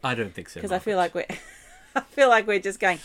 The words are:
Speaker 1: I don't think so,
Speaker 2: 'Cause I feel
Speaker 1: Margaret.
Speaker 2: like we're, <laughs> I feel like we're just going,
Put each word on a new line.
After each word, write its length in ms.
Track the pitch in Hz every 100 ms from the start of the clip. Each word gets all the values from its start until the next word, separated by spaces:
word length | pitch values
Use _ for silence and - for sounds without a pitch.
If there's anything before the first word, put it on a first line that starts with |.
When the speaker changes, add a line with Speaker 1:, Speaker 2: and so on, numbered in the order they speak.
Speaker 1:
I 120 | 131
don't 180 | 117 101
think 160 | 95 -
so, 100 | -
Speaker 2:
'Cause 120 | 196
I 80 | 185
feel 180 | 220 190
Speaker 1:
Margaret. 300 | 175 175 -
Speaker 2:
like 0 |
we're, 80 | - - -
<laughs> 300 | - - -
I 40 | 269
feel 280 | - - 269
like 180 | 220 214
we're 100 | 202
just 200 | 196 190
going, 180 | 196 160